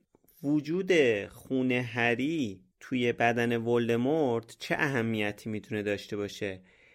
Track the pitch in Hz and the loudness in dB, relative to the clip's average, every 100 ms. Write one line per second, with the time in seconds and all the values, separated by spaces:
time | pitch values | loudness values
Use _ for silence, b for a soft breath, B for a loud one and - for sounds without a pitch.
0 | _ _ _ - 139 151 139 175 185 170 | _ _ _ -8 0 0 0 -2 4 6
1 | 127 104 98 - - 131 127 123 120 120 | 6 4 -2 -12 -4 0 2 2 0 0
2 | 120 117 139 165 117 92 _ _ - 131 | 2 2 0 -2 -4 -6 _ _ -6 0
3 | 120 113 117 117 120 117 113 120 117 117 | 0 2 2 2 0 0 2 0 2 0
4 | 127 160 135 117 - - - 170 151 135 | 2 2 0 -2 -6 -12 -6 -2 0 0
5 | 113 110 104 104 117 107 - 107 104 98 | 0 0 -2 -4 -8 -8 -6 -4 -2 -4
6 | - 104 101 - 101 92 b b b | -4 -6 -6 -6 -8 -8 b b b